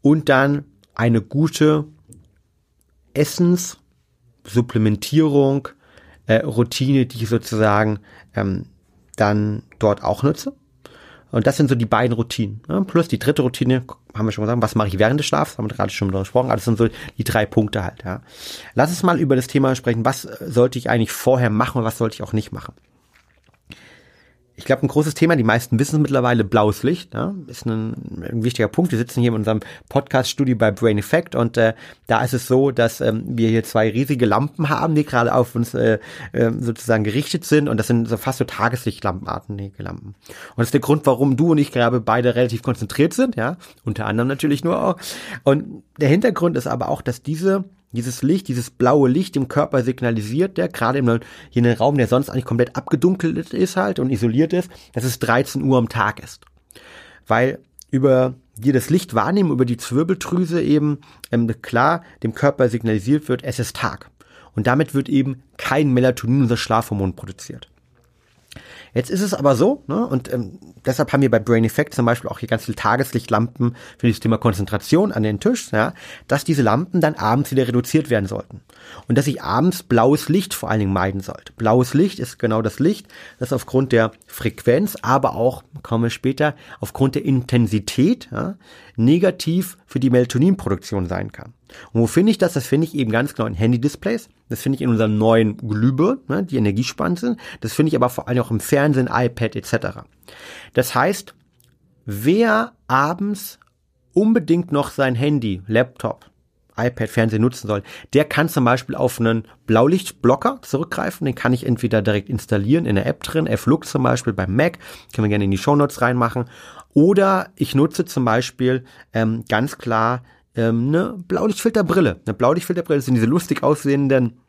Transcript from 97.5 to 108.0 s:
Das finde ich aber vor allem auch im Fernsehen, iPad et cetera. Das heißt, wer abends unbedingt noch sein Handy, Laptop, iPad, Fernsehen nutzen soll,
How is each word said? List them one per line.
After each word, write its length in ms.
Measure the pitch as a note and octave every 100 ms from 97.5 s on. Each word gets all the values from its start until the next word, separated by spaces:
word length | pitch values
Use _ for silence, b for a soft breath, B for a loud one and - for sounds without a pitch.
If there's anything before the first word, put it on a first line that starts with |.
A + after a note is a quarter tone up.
| B
Das 140 | A2+
finde 160 | - D#3
ich 60 | D3
aber 120 | B2
vor 180 | - -
allem 140 | B2
auch 100 | A2+
im 80 | A2+
Fernsehen, 500 | - C#3+ D3 C3 B2+
iPad 420 | A2+ B2 A#2+ A2+
et 120 | A2+ -
cetera. 400 | A2+ F#2+ - - _ - B B B B
Das 220 | - B2+
heißt, 400 | A#2+ D3 G3 - _ _ _ _ _ _ _ -
wer 680 | G2+ A#2+ G3 A#3 A3 A#3 _ _
abends 720 | C3 D3 F3+ G3+ G3+ - - _ _ _ _ _
unbedingt 580 | - G#3+ A3+ D#3 E3+ F3
noch 180 | C#3+ C#3+
sein 240 | - C3+
Handy, 480 | A#2+ C#3+ D3 A#2 F2+ F#2
Laptop, 580 | A2 B2+ _ A2 - _ _ _ _ _ -
iPad, 340 | A#2+ B2 A2
Fernsehen 320 | - A2+ G#2+
nutzen 260 | A#2 B2+ G#2
soll, 140 | G#2 - B